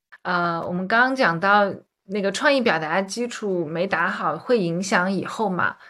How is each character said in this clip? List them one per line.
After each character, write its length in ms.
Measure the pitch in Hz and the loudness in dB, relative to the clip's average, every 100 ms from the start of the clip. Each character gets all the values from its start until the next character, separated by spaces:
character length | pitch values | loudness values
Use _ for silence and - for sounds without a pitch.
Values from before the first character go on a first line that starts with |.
| _ - | _ -10
呃， 380 | 180 180 175 165 165 | -4 -2 0 -2 -4
我 60 | |
们 160 | 180 185 | -4 0
刚 140 | 226 | 2
刚 120 | 254 | 2
讲 240 | 262 202 165 | 2 2 2
到 340 | 196 208 196 - - _ - | 4 4 4 -2 -14 _ -8
那 140 | 202 | -4
个 120 | 196 | -2
创 200 | 190 294 | 2 2
意 80 | 277 | 4
表 180 | 226 160 | 2 0
达 200 | 156 180 | 0 -2
基 280 | 196 233 240 | -2 -4 -6
础 360 | - 208 180 | -4 -4 -2
没 220 | 151 165 190 | -2 -2 -2
打 240 | 165 180 | 0 -2
好， 260 | 202 180 156 | -2 -4 -2
会 240 | - 240 | 0 0
影 220 | 170 170 | 2 -2
响 300 | 196 196 185 | 0 0 2
以 120 | 190 | -2
后 240 | - - 208 | -4 -4 -2
嘛？ 280 | 175 101 - | 0 -2 -4